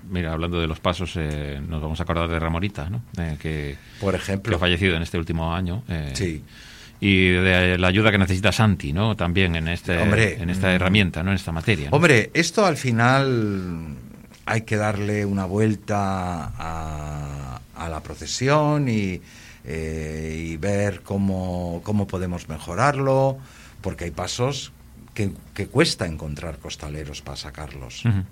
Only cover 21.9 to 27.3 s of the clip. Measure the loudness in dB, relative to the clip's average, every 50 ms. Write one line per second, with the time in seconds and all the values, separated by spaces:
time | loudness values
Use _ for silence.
21.9 | 0 0 0 0 -2 -4 -4 -4 -4 -6 -8 -8 -10 -10 -8 -8 -2 2 2 2
22.9 | 2 2 2 2 4 4 4 2 0 -2 -10 -18 -20 -20 -20 -20 -20 -8 -8 -8
23.9 | -6 -6 -8 -8 -6 -6 -6 -6 -2 -2 -2 -2 -2 -4 -8 -12 -16 -20 -20 -20
24.9 | -20 -20 -20 -16 -4 -2 -2 -2 -2 -6 -16 -16 -8 -6 -6 -2 2 2 4 4
25.9 | 2 -2 -4 -4 -4 -6 -6 -8 -8 -8 -8 -10 -10 -10 -10 -12 -12 -10 -10 -10
26.9 | -8 -8 -8 -10 -12 -12 -12 -12